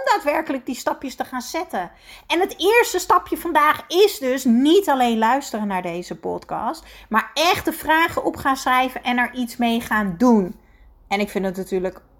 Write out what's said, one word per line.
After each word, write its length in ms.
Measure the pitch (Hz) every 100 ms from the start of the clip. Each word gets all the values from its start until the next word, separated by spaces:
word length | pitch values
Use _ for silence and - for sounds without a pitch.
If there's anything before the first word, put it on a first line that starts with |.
| 539
daadwerkelijk 600 | 427 294 320 320 269 262
die 100 | 240
stapjes 400 | - 285 269 -
te 100 | 254
gaan 160 | 254
zetten. 500 | - 330 339 214 170 - - - -
En 120 | 320
het 160 | 392 -
eerste 420 | 339 466 480 359
stapje 380 | - 370 - 311
vandaag 460 | 339 302 294 - -
is 320 | 330 403 -
dus 240 | 262 262
niet 460 | 262 233 285 370 392
alleen 280 | 262 240 226
luisteren 500 | 220 269 - 220 208
naar 140 | 185
deze 340 | 180 170 175 170
podcast, 680 | 180 175 - 160 226 320 - - -
maar 220 | 214 -
echt 320 | - 330 403 -
de 80 |
vragen 500 | 320 - 320 339 -
op 120 | 320 -
gaan 220 | 285 262
schrijven 460 | - 254 262 -
en 140 | 254 247
er 160 | 240
iets 240 | 254 240 -
mee 240 | 233 233
gaan 340 | - 214 202 170
doen. 420 | 247 220 180 - _ _ _ _ -
En 120 | 202
ik 100 | 202
vind 160 | 202 190
het 120 | 185
natuurlijk 440 | 185 190 185 - - _